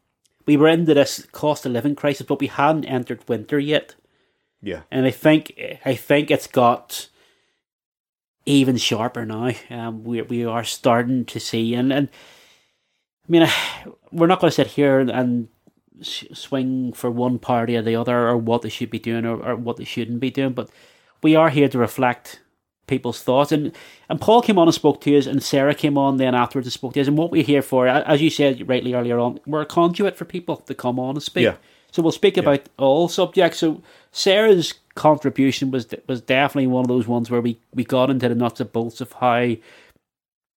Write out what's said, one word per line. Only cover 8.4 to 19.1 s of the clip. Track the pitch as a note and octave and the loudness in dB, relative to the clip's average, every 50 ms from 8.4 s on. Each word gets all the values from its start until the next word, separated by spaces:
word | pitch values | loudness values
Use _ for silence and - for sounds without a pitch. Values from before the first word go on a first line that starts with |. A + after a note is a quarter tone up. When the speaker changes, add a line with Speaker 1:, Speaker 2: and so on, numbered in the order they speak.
| - C#3+ | -4 0
Speaker 1:
even | C#3+ C#3 C3+ C3 B2+ | 2 4 4 4 2
sharper | A2 - - B2 G#2+ A2+ B2 - A#2+ A2+ | 0 0 -2 -2 -2 -4 -4 -6 -8 -10
now. | A2 A2 A2 A#2+ B2+ A#2+ - - - | -8 -8 -4 -4 -4 -4 -6 -10 -16
Um, | B2 A#2+ A#2 A#2 A2+ A2 G#2+ | -14 -10 -10 -10 -10 -10 -10
we, | A#2 A#2+ A2+ | -8 -6 -6
we | G#2+ - B2 A#2 A#2 | -6 -6 -6 -4 -4
are | A#2 A2+ A#2 | -4 -4 -4
starting | A2+ - - - - C3 A#2 A#2+ A#2+ A#2+ C3 B2+ A#2 | -6 -6 -6 -2 2 2 2 2 2 0 -2 -2 -4
to | - - A2+ | -6 -8 -10
see, | - - - A2+ A2+ A2+ A#2+ | -8 -6 -4 -2 -2 -2 -2
and, | B2 B2+ C3+ | 0 0 0
and | C3 C#3+ C#3+ C3+ _ - - - - _ _ _ _ _ _ _ _ _ _ _ _ _ _ _ _ _ _ - | 0 0 -2 -4 _ -14 -20 -20 -20 _ _ _ _ _ _ _ _ _ _ _ _ _ _ _ _ _ _ 2
I | |
mean, | E3+ E3 E3 - - - - - - - | 4 4 4 4 2 -2 -6 -8 -10 -14
<sighs> | - - - _ _ - | -18 -20 -20 _ _ -8
we're | - E3+ E3 E3+ | -2 2 2 4
not | F#3 F3 | 4 4
gonna | F3+ D#3+ | 2 0
sit | - - C3+ - | 2 2 0 0
here | - C#3+ C#3+ C#3 C3+ C3+ | 0 0 2 4 4 2
and, | C3+ B2 | 2 0
and | G#2+ B2+ B2+ B2 A#2+ A#2+ A2+ - _ _ _ _ _ _ _ _ _ - | 0 0 0 0 0 -2 -4 -8 _ _ _ _ _ _ _ _ _ -18
s-, | - - - - - - | -16 -14 -14 -14 -14 -16
swing | - - - - C#3 C3+ B2+ C3 C3 C3 B2+ B2 | -20 -18 -12 -6 -4 -4 -2 -2 -2 -4 -4 -6
for | - - - B2 | -6 -6 -6 -4
one | A#2 A#2+ B2 B2+ B2 A2+ | -2 0 0 -2 -2 -2
party | - - B2 A#2 A2+ A#2 A#2+ | -2 0 0 0 0 0 -2
or | A#2 | -2
the | G#2+ A2+ A2+ | 0 0 -2
other, | A#2 A#2+ B2+ B2 A#2+ A#2+ A#2 | -2 0 0 0 2 2 2
or | B2 | 2
what | A#2+ A2+ A2+ A#2 A#2+ | 0 0 0 0 0
they | - A2 | -2 -4
should | - - A#2+ - | -8 -8 -8 -8
be | A#2 A2 | -8 -8
doing | - A2+ | -6 -4